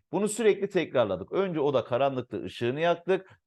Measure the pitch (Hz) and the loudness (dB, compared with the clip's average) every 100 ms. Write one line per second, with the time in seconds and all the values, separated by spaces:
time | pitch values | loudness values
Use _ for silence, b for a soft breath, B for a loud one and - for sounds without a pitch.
0 | _ 175 208 208 220 190 196 175 156 131 | _ -2 -2 2 2 2 0 -2 0 2
1 | 107 90 95 143 196 156 143 131 - 123 | 2 0 -4 -2 0 0 2 0 0 0
2 | 139 127 120 104 98 - 120 139 170 170 | 0 -2 -6 -8 -8 -4 -2 0 0 0
3 | 175 190 - - | 0 -2 -2 -10